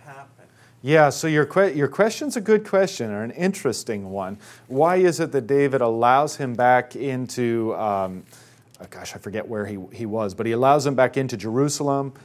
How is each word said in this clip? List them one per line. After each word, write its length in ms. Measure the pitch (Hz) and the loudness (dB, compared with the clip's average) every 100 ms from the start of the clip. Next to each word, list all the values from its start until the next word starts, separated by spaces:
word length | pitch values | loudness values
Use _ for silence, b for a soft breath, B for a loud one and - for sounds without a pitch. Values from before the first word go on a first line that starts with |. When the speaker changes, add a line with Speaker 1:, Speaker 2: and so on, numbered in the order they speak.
Speaker 1:
happened. 440 | 147 135 139 _ - b b b | -20 -20 -20 _ -20 b b b
Speaker 2:
Yeah, 280 | 127 156 147 | 2 6 6
so 160 | - 160 | 4 0
your 180 | 151 | 2
que-, 280 | 147 180 196 | 2 4 2
your 160 | 147 139 | 2 -2
question's 480 | - 214 220 302 254 | 2 0 0 -6 -6
a 40 | |
good 240 | 196 214 | 0 0
question, 460 | 214 190 190 - 117 | 2 0 0 -2 -6
or 140 | 104 | -6
an 80 | 117 | -8
interesting 800 | 143 180 196 139 107 - 107 95 | -2 -2 0 -4 -4 -6 -8 -6
one. 280 | 98 92 104 B B B | -8 -8 -10 B B B
Why 280 | 131 160 185 | 0 2 4
is 220 | 185 147 | 2 2
it 140 | 160 | -2
that 160 | 139 117 | -4 0
David 320 | 139 143 131 | 2 2 2
allows 560 | 120 113 120 131 147 - | 0 2 4 4 2 -4
him 180 | 139 | -8
back 400 | 117 123 127 123 | 2 4 4 2
into, 800 | - 139 127 127 - 120 117 113 | -6 -6 -6 -6 -4 -2 -2 -2
um, 480 | 90 107 98 95 92 - b b b b _ | -4 -2 -2 -2 -6 -16 b b b b _
oh 60 | 90 | -20
gosh, 280 | - 90 - | -18 -16 -14
I 20 | |
forget 300 | - 107 - | -10 -8 -8
where 180 | 110 104 | -8 -6
he, 120 | 101 92 | -8 -12
he 140 | 104 113 | -12 -6
was, 280 | 110 104 | -4 -4
but 120 | 95 113 | -4 -4
he 60 | |
allows 340 | 117 131 147 139 | 2 4 4 2
him 80 | |
back 220 | 127 127 135 | 2 2 2
into 200 | 131 110 | -4 -6
Jerusalem, 760 | 107 120 143 143 143 139 139 131 | -4 0 0 0 -2 -2 -4 -10